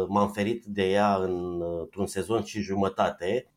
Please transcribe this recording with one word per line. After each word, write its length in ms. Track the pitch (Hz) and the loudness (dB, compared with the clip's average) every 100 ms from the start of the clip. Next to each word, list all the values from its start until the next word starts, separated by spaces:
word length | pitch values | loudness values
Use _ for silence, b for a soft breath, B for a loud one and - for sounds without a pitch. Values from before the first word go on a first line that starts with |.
| 92 | 2
m-am 240 | 101 101 | 2 2
ferit 340 | 104 101 - 104 | 2 -2 -2 -4
de 180 | 101 | 0
ea 320 | 95 98 104 95 | 2 4 4 4
în, 480 | 92 90 90 87 85 85 | 0 -2 -2 -4 -4 -4
într-un 260 | 82 98 95 | -6 -4 -4
sezon 380 | 98 90 113 | -4 -2 -2
și 180 | 104 107 | -2 -6
jumătate. 880 | 101 98 98 - 101 - 127 127 - | -4 0 0 2 0 0 -2 -2 -4